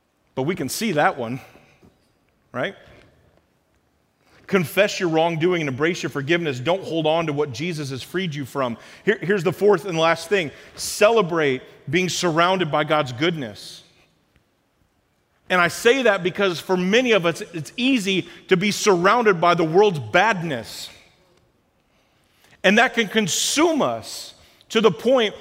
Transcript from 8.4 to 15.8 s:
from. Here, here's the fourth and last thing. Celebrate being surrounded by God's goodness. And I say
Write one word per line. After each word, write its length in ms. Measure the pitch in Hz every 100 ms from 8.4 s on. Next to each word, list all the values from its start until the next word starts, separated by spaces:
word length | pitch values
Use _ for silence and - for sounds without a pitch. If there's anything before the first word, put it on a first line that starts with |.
from. 320 | 135 139 127 113 - -
Here, 140 | - 220
here's 220 | 165 202
the 80 | 170
fourth 320 | - 202 190
and 120 | 202 160
last 320 | 160 165 -
thing. 220 | 202 147 - -
Celebrate 880 | - - - 208 233 175 170 147 127 - - -
being 200 | 165 185
surrounded 600 | - 180 156 175 190 165
by 120 | 151
God's 300 | 156 156 135
goodness. 720 | 120 165 160 117 98 - - _ _ _ _ _ _ _ _ _ _ _ _ _ _ _ _ -
And 120 | 185
I 80 | 170
say 340 | -